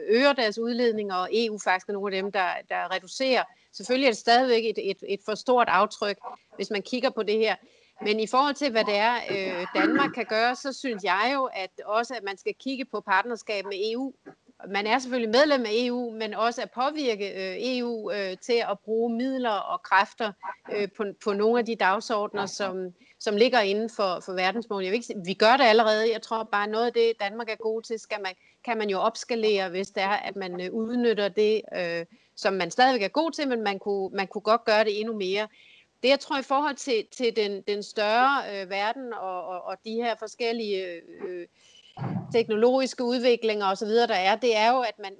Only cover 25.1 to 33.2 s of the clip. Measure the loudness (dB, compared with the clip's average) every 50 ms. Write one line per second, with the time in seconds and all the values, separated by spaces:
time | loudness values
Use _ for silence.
25.1 | -10 -8 -6 -6 0 4 6 6 8 8 8 8 8 8 6 6 4 4 2 0
26.1 | 0 -2 -4 -6 -4 -4 -4 -2 -2 -2 0 0 0 0 0 0 2 2 2 2
27.1 | 2 0 -4 -6 -4 -6 -8 -8 -8 -6 -4 -4 -4 -4 -6 -8 -8 -8 -8 -8
28.1 | -8 -6 -6 -8 -8 _ _ _ _ _ -6 -4 -2 -2 0 0 0 2 0 0
29.1 | 0 -2 -6 -4 -2 0 2 2 2 2 0 -2 -4 -4 -6 -4 -4 -2 0 0
30.1 | 0 -2 -2 -6 -8 -8 -8 -8 -6 -6 -6 -6 -4 -4 -4 -2 0 2 2 2
31.1 | 2 2 0 0 2 2 2 2 2 0 -2 -4 -6 -4 -4 -4 -4 -6 -6 _
32.1 | _ _ _ _ _ -2 -2 0 0 0 -2 -2 4 4 4 6 6 2 0 0
33.1 | 0 0